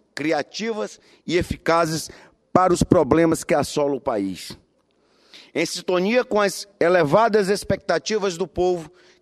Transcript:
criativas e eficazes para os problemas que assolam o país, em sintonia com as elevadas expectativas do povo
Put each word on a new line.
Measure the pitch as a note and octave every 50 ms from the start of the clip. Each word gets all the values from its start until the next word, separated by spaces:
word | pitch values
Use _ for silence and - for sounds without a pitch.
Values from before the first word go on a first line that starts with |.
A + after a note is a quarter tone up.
| _ _ _
criativas | - C#3 D#3 D#3+ D3 C3+ - - - G3+ A3+ A3+ G#3 G#3+ G3 - - _ _ _ _ _
e | - D#3
eficazes | F3+ F3 - - - - - E3 E3+ E3+ D#3+ D#3+ D#3 - - - - - - _ _ _ _ -
para | F3+ F#3 F#3 F3
os | D#3+ -
problemas | - - E3+ D#3 B2+ C#3+ D#3+ E3 E3 D#3+ D3+ -
que | - E3+
assolam | D3 C#3 - - D#3 D3 C#3+ C#3+
o | B2+
país, | - - B2 G#2+ G2 G2 F#2 - - - - - _ _ _ _ _ _ _ _ _ _ _ _ _ _ - - - - -
em | C3+ E3
sintonia | D#3+ - F3+ E3+ - F#3 F3+ F3+ G3+ A#3 B3+ A#3
com | - G3+ G#3
as | G3+ G3 - - - - _ -
elevadas | D3 E3+ F3+ F3+ D#3+ C#3 D3 G3+ A3+ A#3 G3+ G#3+ G3+ F3+
expectativas | G3+ F#3+ - - G3 F#3 - - F3 D#3+ - - A3 G#3+ F#3+ G3+ F3
do | E3 F#3
povo | D#3+ - - F3 F3+ F3+ F3 D#3+ D#3 - _ _ _ _ _